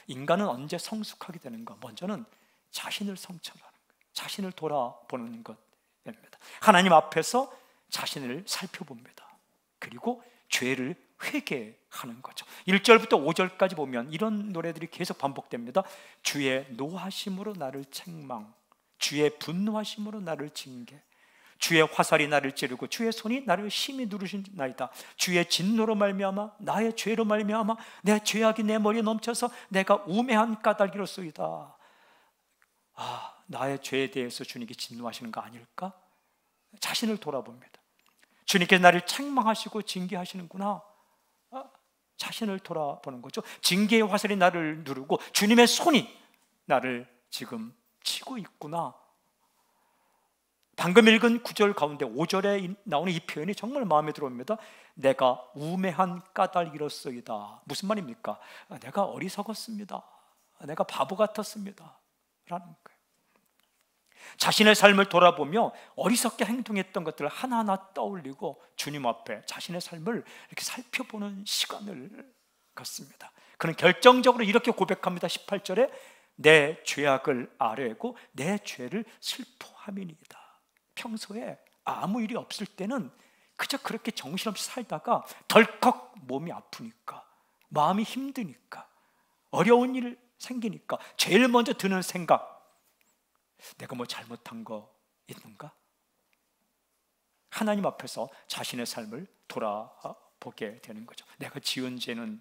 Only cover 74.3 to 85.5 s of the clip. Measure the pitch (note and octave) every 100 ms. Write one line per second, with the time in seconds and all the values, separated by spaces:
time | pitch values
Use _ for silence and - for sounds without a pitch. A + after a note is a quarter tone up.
74.3 | A#3+ G#3 A3+ A#3+ - F#3 F#3+ - F3+ F3
75.3 | - - G3+ - F#3+ C4 - - - _
76.3 | - D3+ D#3 D3 D#3+ - - C#3+ C3 -
77.3 | B2+ - - A#2+ A2+ B2 A3 A#3+ A#3+ -
78.3 | B2 D3 G3+ - - B2 G3+ A3+ - -
79.3 | - A#3+ - - - - G3 F#3 D#3 -
80.3 | - - _ _ _ _ - B3 A3 -
81.3 | G#3 B3+ - _ _ - C3+ E3 A#3+ A3
82.3 | A3 - - G#3 - F#3+ C4+ C3 - _
83.3 | _ _ - - C#4 - A3+ - - C3
84.3 | F3+ A3 F#3+ - - A3+ D#3 - G3 -
85.3 | - -